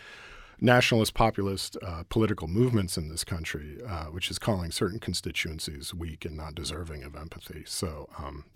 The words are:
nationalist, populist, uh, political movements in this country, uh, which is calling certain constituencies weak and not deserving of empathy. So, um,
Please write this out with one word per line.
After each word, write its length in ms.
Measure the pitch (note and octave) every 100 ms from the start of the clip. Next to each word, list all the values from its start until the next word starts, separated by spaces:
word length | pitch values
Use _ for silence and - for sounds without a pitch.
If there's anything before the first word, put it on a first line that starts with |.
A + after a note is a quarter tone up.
| - - - - - -
nationalist, 520 | A#2 B2 - A#2 G#2+
populist, 640 | - A2+ G2+ G2 G2 - - F#2+
uh, 180 | E2 E2+
political 400 | A#2 A2 - D#2+
movements 500 | F#2+ B2+ A2+ F2+ -
in 120 | D#2
this 160 | E2 -
country, 540 | E2+ D#2+ D#2+ D2+ C#2+ -
uh, 200 | E2+ D#2
which 260 | F2 -
is 80 | F#2
calling 320 | - F#2+ E2+
certain 260 | - G2 G#2
constituencies 960 | - F2 F#2 - E2+ D#2 - C#2+ C#2
weak 300 | F2 E2 D#2
and 140 | E2+ D#2
not 180 | D#2 D#2
deserving 480 | D#2 D#2 E2 D2
of 140 | C#2 D2
empathy. 460 | D#2 - - D#2 -
So, 400 | - F#2 D2 C#2+ -
um, 280 | C#2+ D2 -